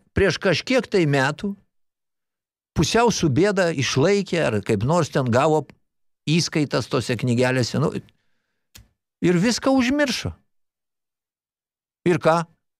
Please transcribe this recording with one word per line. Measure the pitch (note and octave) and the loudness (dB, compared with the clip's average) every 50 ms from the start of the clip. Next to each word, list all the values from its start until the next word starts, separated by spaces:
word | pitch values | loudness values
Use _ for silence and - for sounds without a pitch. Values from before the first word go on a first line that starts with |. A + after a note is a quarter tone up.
| _ _ | _ _
prieš | - - F#3+ F#3 - - | -2 0 0 0 0 0
kažkiek | - G3 E3 - - - B3+ B3+ - - | -2 -2 -2 -2 -2 -2 -2 -2 0 0
tai | - G3 E3+ | 0 0 2
metų | D3 C#3+ C#3 C3 C#3 D3+ - - G3+ G3+ - _ _ _ _ _ _ _ _ _ _ _ _ _ _ _ _ _ _ _ _ _ _ - | 2 2 2 0 0 -2 -4 -8 -8 -8 -10 _ _ _ _ _ _ _ _ _ _ _ _ _ _ _ _ _ _ _ _ _ _ -2
pusiau | - D#3+ - - A3 A#3+ A#3 | -2 0 2 2 2 2 2
su | - - - D#3+ | 2 0 0 0
bėda | B2 C#3+ F#3 G#3 G3+ F#3 F#3 E3+ D#3+ | 2 2 2 2 2 0 0 -2 -2
išlaikė | C#3 B2+ - - C3 C#3 F#3 G3+ G3+ F#3+ - - E3 | -4 -4 -2 0 0 2 2 2 0 -2 -2 -4 -2
ar | D3 C3 A2 G#2 - | -2 -2 -2 -2 -2
kaip | - A2+ G2 G#2+ C3 | -2 -2 -2 0 0
nors | E3 F3+ D#3 - | 0 0 0 -2
ten | - D#3 C3 B2 | -2 -2 0 0
gavo | A2 B2 C#3+ D#3+ D#3 D#3 D3+ - - _ _ _ _ _ _ _ _ _ _ D3 | 2 2 2 2 2 0 -2 -6 -12 _ _ _ _ _ _ _ _ _ _ 0
įskaitas | D3+ F3 D#3 - - E3 D3 C#3 - C#3+ A2+ - | 0 0 0 -2 -2 -2 -2 -2 -2 -4 -4 -2
tose | - C3 - - B2 G#2 | -4 -4 -2 -4 -4 -2
knygelėse, | - B2+ A#2+ A#2+ B2 B2+ B2+ C3 B2 - - C#3+ | -2 0 0 2 2 2 2 0 0 -2 -2 -2
nu, | C3+ - - - - _ _ _ _ _ _ _ _ _ _ _ _ _ - - - _ _ _ _ _ _ _ | -2 -2 -4 -6 -10 _ _ _ _ _ _ _ _ _ _ _ _ _ -20 -20 -20 _ _ _ _ _ _ _
ir | - E3+ F3+ E3+ | 0 0 2 2
viską | F#3 B3 A3 - - C#4 C4+ | 2 0 0 0 0 0 2
užmiršo. | C4 A#3+ B3 C#4+ D4 D4 C#4 G#3+ - - F#2+ E2 - _ _ _ _ _ _ _ _ _ _ _ _ _ _ _ _ _ _ _ _ _ _ _ _ _ _ _ _ _ _ _ _ - F3 | 2 2 0 0 0 0 -2 -2 -4 -6 -10 -10 -12 _ _ _ _ _ _ _ _ _ _ _ _ _ _ _ _ _ _ _ _ _ _ _ _ _ _ _ _ _ _ _ _ -2 0
Ir | F3 D3 | 0 2
ką? | - D#3+ D#3+ F3 E3 - _ _ _ _ _ _ | 2 2 2 2 0 -4 _ _ _ _ _ _